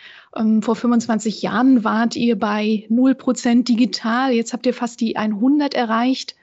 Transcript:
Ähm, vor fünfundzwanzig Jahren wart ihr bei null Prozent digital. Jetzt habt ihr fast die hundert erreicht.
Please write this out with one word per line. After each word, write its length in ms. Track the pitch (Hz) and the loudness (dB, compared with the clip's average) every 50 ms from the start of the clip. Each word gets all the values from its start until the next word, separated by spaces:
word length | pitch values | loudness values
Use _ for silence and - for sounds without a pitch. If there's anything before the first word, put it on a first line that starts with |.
| - - - - - _ - | -20 -20 -20 -20 -20 _ -6
Ähm, 260 | - 220 220 220 220 | -2 0 2 2 2
vor 140 | 202 247 220 | 2 0 -2
fünfundzwanzig 640 | 220 - 233 240 233 233 - 220 214 - 226 - - | 0 0 0 0 0 0 0 -4 -2 -2 -4 -6 -4
Jahren 400 | - 208 196 214 254 269 262 233 | -6 -4 0 2 4 4 4 4
wart 320 | 202 214 208 220 233 233 - | 2 0 0 0 0 -2 -2
ihr 240 | - 233 233 233 196 | 0 0 0 0 0
bei 460 | 226 208 208 214 214 214 220 208 - - | 0 -2 -2 0 0 0 -2 -2 -2 0
null 280 | 226 247 254 269 262 | 0 2 4 2 2
Prozent 520 | 269 - 262 247 - - 247 233 247 240 254 | 0 -2 -4 -2 0 0 2 2 2 2 2
digital. 640 | 233 214 254 - - - - 220 233 247 269 269 | 2 2 2 0 -2 -6 -4 -2 -2 -2 0 0
Jetzt 200 | 240 226 226 - | 0 0 -2 -4
habt 120 | 247 - - | -6 -4 -2
ihr 100 | 254 240 | -2 -2
fast 260 | - 240 233 - - | -2 -6 -8 -4 -4
die 160 | 233 226 - | -4 -4 -2
hundert 580 | - 214 214 214 196 233 262 294 294 285 277 - | -2 -2 -2 -2 0 2 2 2 2 0 0 -2
erreicht. 600 | 247 240 214 226 226 240 254 262 - - - - _ | -2 -2 0 0 0 0 0 0 -2 -6 -14 -18 _